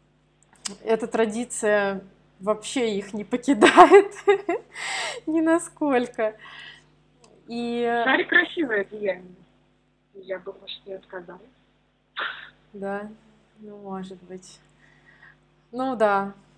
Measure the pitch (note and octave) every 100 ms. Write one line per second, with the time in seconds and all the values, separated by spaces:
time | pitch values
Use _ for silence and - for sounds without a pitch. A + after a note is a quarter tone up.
0 | _ _ _ _ _ _ - G3 G#3+ A3
1 | A#3 A3+ A3+ A3 A#3+ - G#3+ G#3 G3 F#3+
2 | - - _ _ G3 G#3+ - C#4 A3+ G3
3 | G3 G#3 G3+ B3 - G#3+ D4+ - D#4 F#4+
4 | G4+ - - G4 - E4+ - - - -
5 | - B4+ - D#4+ D#4+ E4 - - D4 B3
6 | A#3+ - G#3+ G#3+ - - - - _ _
7 | _ _ - - - A#3+ A#3+ A#3+ A#3+ A#3
8 | A#3+ D#4+ F4 F4 E4 F4+ C4+ G#3 G3 G#3+
9 | G3+ F3+ F3+ - - _ _ _ _ _
10 | _ G3 F#3 F#3 F#3+ F#3 F#3+ - G3 F#3+
11 | - F#3 F3 F#3 A3 _ _ _ _ _
12 | _ - - - - _ _ G3+ G3 G3+
13 | G#3+ A3 _ _ _ G#3+ G#3+ G#3 G3 F#3+
14 | F#3 F#3 F3 F#3 - - _ _ _ _
15 | _ _ - _ _ _ _ A#3+ C4 A#3
16 | G#3 G3 G3 - _